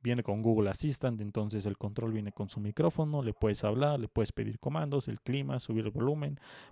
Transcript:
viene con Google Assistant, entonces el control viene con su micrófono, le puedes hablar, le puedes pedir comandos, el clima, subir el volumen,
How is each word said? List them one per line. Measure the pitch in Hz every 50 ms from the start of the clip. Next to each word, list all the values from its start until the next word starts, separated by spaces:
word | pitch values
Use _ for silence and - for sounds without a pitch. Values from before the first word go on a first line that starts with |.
viene | - 120 120 123 113
con | - 101 104
Google | 113 117 113 107 104 98
Assistant, | - - - 151 135 - - 131 117 107
entonces | 107 104 101 113 104 104 104 107 95
el | 104 98 -
control | - 101 101 113 113 113 110
viene | 107 104 104
con | - - 107 98
su | - 107
micrófono, | 104 104 104 - 156 170 - - 156 151 151 147
le | 131 113 101
puedes | - - 107 101 - -
hablar, | 104 110 123 143 147 147 131
le | 113 107
puedes | - - 107 -
pedir | - - 110 107 107 110
comandos, | - 135 143 160 156 143 143 143 - -
el | 110 -
clima, | - - 123 139 139 139 135 127
subir | - - 113 110 110
el | 110
volumen, | 110 117 113 135 147 156 147 143 143 - - - - - - -